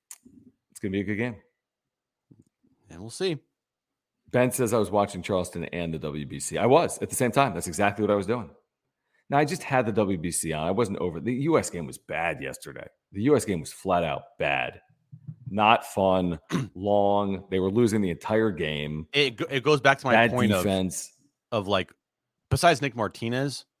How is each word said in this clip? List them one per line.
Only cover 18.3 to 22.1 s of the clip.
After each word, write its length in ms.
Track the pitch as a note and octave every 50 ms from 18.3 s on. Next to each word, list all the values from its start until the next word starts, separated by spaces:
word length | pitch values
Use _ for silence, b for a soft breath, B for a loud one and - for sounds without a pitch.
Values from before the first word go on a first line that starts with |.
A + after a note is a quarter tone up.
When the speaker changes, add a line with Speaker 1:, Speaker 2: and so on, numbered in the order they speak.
| A2 A2 A2 A2
Speaker 1:
game. 560 | F2+ D2+ E2 D2+ D2+ D2 D2+ D2+ D2+ D#2 D#2 -
Speaker 2:
It 240 | - C#3+ C#3+ B2+ A2+
go-, 100 | - E3 -
it 120 | C#3 C3
goes 180 | B2 D3+ D3+ C#3
back 180 | - C#3 C#3 -
to 80 | -
my 80 | C3 A2+
Speaker 1:
Bad 160 | A2 A#2 A#2
Speaker 2:
point 180 | A#2 B2 B2 G#2
of, 140 | G2+ F#2 F#2
Speaker 1:
defense. 480 | G2+ F#2+ F#2+ F#2+ F2+ - - - - _ _ _ _ _ _ _ _
Speaker 2:
of, 160 | A#2 G#2+ F#2+ G2
like, 240 | G2+ F#2 F2 - _ _ _ _